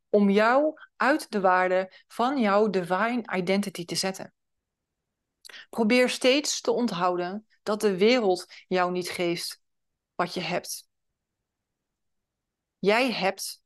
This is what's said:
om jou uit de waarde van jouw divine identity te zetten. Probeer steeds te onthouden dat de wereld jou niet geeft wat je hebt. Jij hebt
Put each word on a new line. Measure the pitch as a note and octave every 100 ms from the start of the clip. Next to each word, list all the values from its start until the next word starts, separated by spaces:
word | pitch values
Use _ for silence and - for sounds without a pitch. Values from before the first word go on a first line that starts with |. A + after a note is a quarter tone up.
| _
om | G#3 G3+
jou | G3 A3 C4 D4+ D4+ - _
uit | A#3 D4+ -
de | G#3
waarde | F#3+ F#3 F#3 F#3 F#3 - _
van | - A#3+ C#4+
jouw | G#3 G3+ A3
divine | F#3+ E3+ F#3 A3+ B3 G#3+ F#3+
identity | F3+ G3 G3+ - E3+
te | E3
zetten. | F#3+ F#3+ - _ _ _ _ _ _ _ _ _ _ _ - - -
Probeer | - G#3+ B3 B3
steeds | - C4 C#4 D4 -
te | -
onthouden | A3+ A#3+ F3 F3+ F3+ F3+ G3+ - _
dat | - G#3
de | G#3 F#3
wereld | G#3 B3+ G#3 F3+ - - _
jou | F#3 F3+
niet | F3+ F3
geeft | - F3 E3+ - - _ _ _ _ _ -
wat | F3
je | -
hebt. | E3 F3 - - - _ _ _ _ _ _ _ _ _ _ _ _ _ _ _ _ _ _ _
Jij | F#3 A3 C4
hebt | F3+ F#3 F#3+ - -